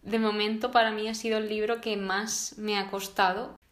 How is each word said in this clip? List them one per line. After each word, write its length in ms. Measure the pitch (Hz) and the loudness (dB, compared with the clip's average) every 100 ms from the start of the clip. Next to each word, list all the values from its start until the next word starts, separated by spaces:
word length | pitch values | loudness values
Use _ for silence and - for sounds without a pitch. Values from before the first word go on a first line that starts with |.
De 160 | - 220 | 0 2
momento, 540 | 220 208 208 220 247 | 2 2 0 0 2
para 200 | 247 226 | 4 4
mí 180 | 214 214 | 2 -4
ha 40 | |
sido 260 | 220 226 220 | -4 0 0
el 100 | 214 | 0
libro 320 | 214 214 233 | -2 0 -2
que 160 | 226 208 | -2 -2
más 600 | 190 190 220 214 - - | 0 -2 -2 -4 -6 -6
me 200 | 214 208 | -2 -2
ha 120 | 196 | -2
costado, 680 | 196 196 - 190 190 262 - _ | -4 -6 2 2 2 -4 -10 _